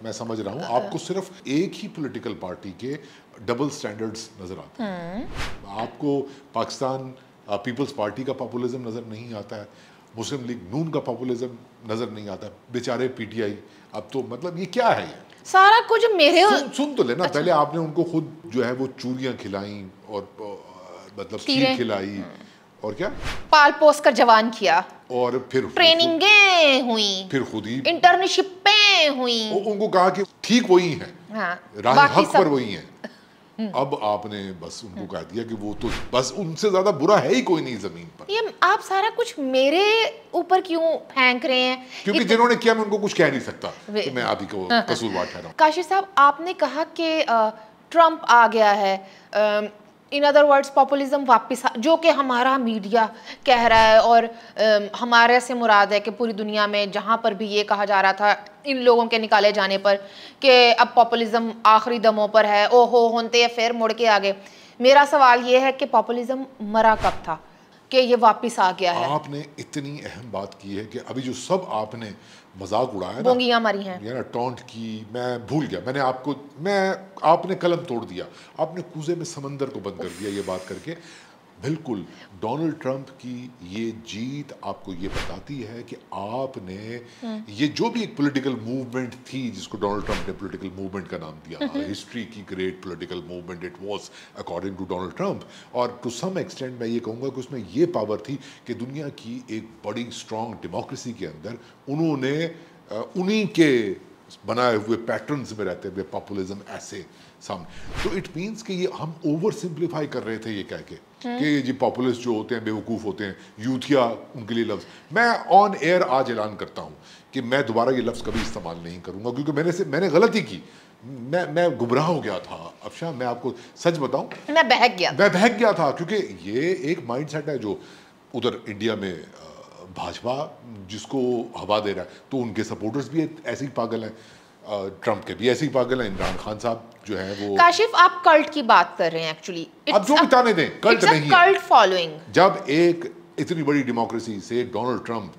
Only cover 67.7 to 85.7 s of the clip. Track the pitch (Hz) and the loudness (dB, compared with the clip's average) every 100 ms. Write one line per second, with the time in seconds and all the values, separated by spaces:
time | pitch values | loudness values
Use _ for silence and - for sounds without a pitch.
67.7 | _ _ 262 247 240 226 208 240 226 190 | _ _ 2 4 6 6 4 0 0 0
68.7 | - 180 170 170 151 143 143 156 - 127 | 2 0 0 0 -2 -4 -10 -12 -14 -12
69.7 | 151 139 147 104 - 123 95 101 - 98 | -10 -10 -10 -14 -14 -12 -10 -10 -12 -10
70.7 | 98 110 117 - 117 127 123 - 185 - | -10 -8 -12 -10 -8 -8 -8 -2 -2 -2
71.7 | 110 110 117 110 95 - - _ 92 92 | -6 -6 -10 -14 -14 -20 -20 _ -16 -4
72.7 | 104 127 101 90 107 233 247 247 240 220 | 0 0 -2 -6 -2 0 2 2 0 0
73.7 | 196 196 180 104 127 107 120 123 120 - | -2 -6 -10 -10 -8 -8 -6 -6 -8 -14
74.7 | 113 113 110 104 117 123 123 107 147 127 | -12 -10 -10 -10 -8 -6 -6 -4 -4 -4
75.7 | 92 101 139 131 131 147 139 - 131 170 | -6 -6 -2 -2 -2 -6 -8 -12 -8 -2
76.7 | 202 190 190 - - 151 170 180 190 175 | 0 0 -2 -8 -2 2 2 2 -2 0
77.7 | 170 - 117 101 90 85 - - - 156 | -2 -4 -8 -8 -10 -12 -16 -16 -6 -6
78.7 | 175 175 156 151 170 156 - 139 139 135 | -6 -12 -10 -6 -6 -8 -12 -12 -8 -8
79.7 | 135 95 92 92 85 101 101 95 92 - | -8 -10 -10 -10 -10 -8 -6 -6 -8 -10
80.7 | 92 - 165 - - - _ _ - 123 | -14 -14 -16 -18 -20 -20 _ _ -12 -8
81.7 | 156 135 113 - - - 95 107 139 160 | -6 -6 -8 -10 -18 -20 -10 -8 -4 -4
82.7 | 147 131 135 139 - 123 123 123 123 87 | -4 -6 -8 -10 -18 -14 -14 -16 -18 -14
83.7 | 101 113 110 113 98 123 143 147 - - | -8 -8 -8 -14 -10 -10 -10 -12 -14 -12
84.7 | 92 - 90 95 - - 87 - 143 107 | -12 -12 -10 -8 -6 -6 -10 -12 -12 -12